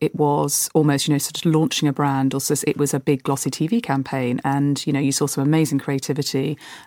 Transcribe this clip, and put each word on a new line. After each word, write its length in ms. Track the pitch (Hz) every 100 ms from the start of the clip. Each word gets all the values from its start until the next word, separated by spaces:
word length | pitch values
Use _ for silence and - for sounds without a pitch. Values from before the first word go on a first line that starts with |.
it 140 | 156 -
was 540 | 147 147 147 - -
almost, 340 | 160 151 143 -
you 60 |
know, 60 | 143
sort 180 | - -
of 80 | 175
launching 420 | 156 160 - 151
a 60 |
brand, 400 | 135 143 135 135
or 80 | 135
sort 180 | - 147
of 60 | -
it 100 | 143
was 160 | 143
a 60 | 143
big 240 | 131 139
glossy 280 | - 139 -
T 160 | 127 156
V 120 | 233
campaign, 640 | - 135 131 135 123 123
and, 420 | 139 139 143 139 -
you 60 |
know, 80 | 139
you 120 | 139
saw 160 | 135 147
some 160 | -
amazing 360 | 139 156 160 143
creativity, 800 | - 139 - 139 143 139 143 151 - -